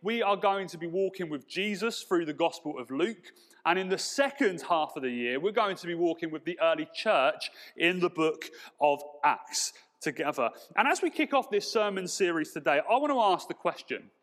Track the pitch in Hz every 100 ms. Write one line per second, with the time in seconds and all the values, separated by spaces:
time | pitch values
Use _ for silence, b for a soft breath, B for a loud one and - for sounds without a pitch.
0 | 180 233 202 202 202 196 185 170 170 175
1 | 196 190 170 147 - - 208 196 226 220
2 | - 180 160 147 165 - 151 139 120 135
3 | 180 220 - - b b 160 180 185 185
4 | - - 277 277 233 175 - 170 151 -
5 | 131 120 120 127 190 214 208 180 170 170
6 | 170 160 165 156 160 175 165 160 - -
7 | 220 180 135 - - B B - 170 180
8 | 175 165 160 156 - B B _ 147 143
9 | - - 151 127 - - - - B _
10 | - 135 147 147 117 - B - 240 359
11 | 349 - 302 277 262 202 - 226 208 190
12 | 185 - 185 165 151 170 156 147 - 233
13 | 294 269 208 175 - 170 175 165 - 107
14 | - _